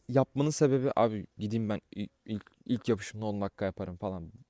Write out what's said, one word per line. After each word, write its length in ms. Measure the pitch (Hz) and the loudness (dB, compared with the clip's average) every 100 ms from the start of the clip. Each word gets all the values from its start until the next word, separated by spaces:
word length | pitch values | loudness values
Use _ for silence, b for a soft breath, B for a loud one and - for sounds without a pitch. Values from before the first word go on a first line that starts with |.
| - | 2
yapmanın 400 | 127 131 131 147 | 2 2 2 0
sebebi 420 | 151 147 135 131 - | 4 4 4 2 2
abi 320 | 113 107 - - | 2 2 -8 -8
gideyim 320 | 107 113 104 | -4 -2 0
ben 120 | 104 _ - | -4 _ -8
i-, 140 | 101 _ - | -10 _ -8
ilk, 260 | 107 - _ - | -8 -8 _ -4
ilk 240 | 123 - | -2 2
yapışımda 360 | 107 - 107 107 | 0 0 -6 -4
on 160 | 101 | -2
dakika 240 | 98 - 98 | -4 -4 -6
yaparım 320 | - 90 87 | -4 -8 -6
falan. 340 | 104 92 82 - - | -6 -6 -10 -16 -20